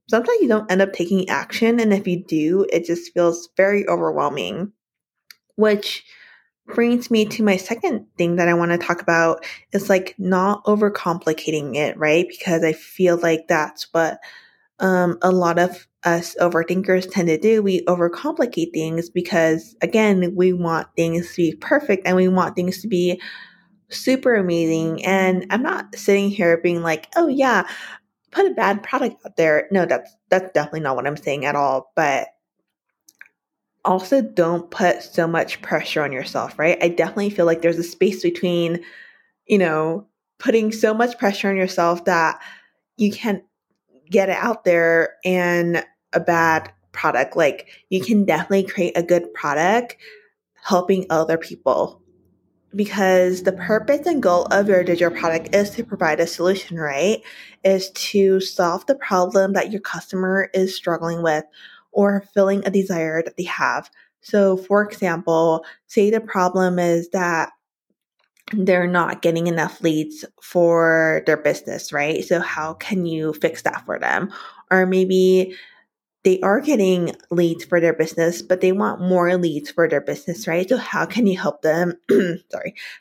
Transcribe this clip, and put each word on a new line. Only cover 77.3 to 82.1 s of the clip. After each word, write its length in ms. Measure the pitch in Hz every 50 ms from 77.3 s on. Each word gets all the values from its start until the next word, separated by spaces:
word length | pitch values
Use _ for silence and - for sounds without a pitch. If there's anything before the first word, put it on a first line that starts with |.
leads 320 | 175 175 175 165 165 170 -
for 160 | - 180 175
their 140 | 165 165 165
business, 480 | - 160 - - 170 165 170 170 -
but 180 | - - 151 -
they 140 | 185 185 190
want 260 | 202 214 214 - -
more 380 | 180 185 185 180 175 175 180
leads 340 | 180 175 165 147 147 - -
for 160 | - 175 165
their 140 | 156 151 143
business, 460 | - 143 147 - - 180 165 - -
right? 200 | 180 165 175 185
So 80 | - 262
how 300 | - - - - 151 165
can 220 | 165 - 220 214
you 100 | 196 185
help 240 | 185 - 151 - -
them, 320 | - 156 156 170 180 175 170 - -
<clears throat> 480 | -